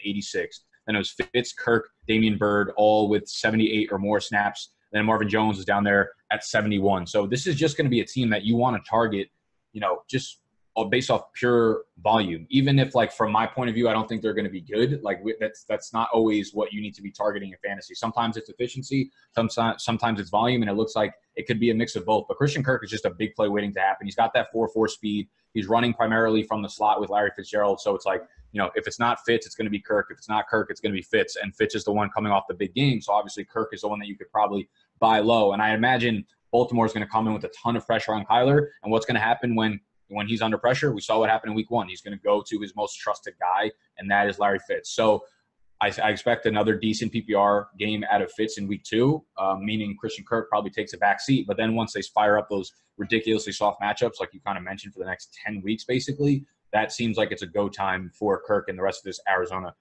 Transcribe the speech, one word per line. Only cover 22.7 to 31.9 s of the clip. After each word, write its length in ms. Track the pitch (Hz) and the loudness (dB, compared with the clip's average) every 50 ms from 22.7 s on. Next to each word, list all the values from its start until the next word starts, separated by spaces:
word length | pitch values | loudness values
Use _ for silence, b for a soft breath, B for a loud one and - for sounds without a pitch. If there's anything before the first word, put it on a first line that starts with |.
| 131 120 - | 0 0 -2
is 60 | 101 | -4
just 140 | 107 104 - | -6 -4 -4
a 60 | 101 | -4
big 240 | 87 85 107 110 - | -2 -2 -4 -4 -2
play 140 | - 110 104 | 0 0 0
waiting 260 | 101 104 104 101 98 | 2 0 -2 -2 -2
to 60 | 95 | 0
happen. 260 | 92 95 95 - - | 0 0 0 -2 -4
He's 80 | 101 95 | -6 -2
got 180 | - 117 113 - | 0 0 2 2
that 180 | 127 113 - - | 2 0 0 0
four 160 | 113 113 107 | -2 -2 0
four 180 | - 110 110 | 2 2 2
speed. 420 | 107 - - - 107 104 101 101 - _ _ _ _ - | 0 0 -2 -4 -2 -2 -2 -4 -6 _ _ _ _ -6
He's 140 | 113 101 | -4 -2
running 280 | 92 117 117 120 120 113 | 2 2 2 4 2 2
primarily 480 | - 117 110 113 113 113 110 110 110 107 | 2 2 2 2 4 4 4 4 2 0
from 200 | - 110 107 101 | 0 -2 -4 -4
the 60 | 98 | -6
slot 320 | - - 107 107 104 101 | -6 0 2 2 2 2
with 100 | 104 92 | 0 0
Larry 220 | 98 104 104 101 - | 0 0 0 0 -2
Fitzgerald. 460 | - 95 - - 104 104 101 98 - | -6 -10 -4 0 2 2 2 2 0
So 140 | - 107 98 | 0 -2 -2
it's 120 | 95 - | 0 0
like, 160 | 98 95 90 - b b b b b - | -2 -2 -2 -4 b b b b b -4
you 60 | 104 | -2
know, 120 | 98 87 - | -2 -2 -2
if 120 | 107 - | -4 -6
it's 120 | 107 - - | -4 -4 0
not 200 | 120 120 120 - - | 0 0 0 0 2
Fitz, 200 | - 117 110 - | 2 2 2 0
it's 80 | - - | -4 -8
gonna 160 | - 113 104 | -6 -4 -4
be 100 | 101 104 | -4 -4
Kirk. 260 | - - 107 104 98 - | -2 0 0 0 0 -2
If 80 | 90 - | -6 -16
it's 100 | - - | -8 -2
not 180 | 107 107 101 - | -2 -2 0 0
Kirk, 200 | - 110 101 - | 0 0 0 -2
it's 100 | 95 - | -4 -4
gonna 140 | - 107 101 | -4 -4 -4
be 80 | 95 90 | -4 -4
Fitz. 340 | - - 110 92 - - | 0 2 2 2 0 -2
And 180 | - 104 98 - | -8 -8 -6 -2
Fitz 180 | - 113 104 - | 0 0 0 0
is 100 | 110 - | -2 -2
the 80 | - | -2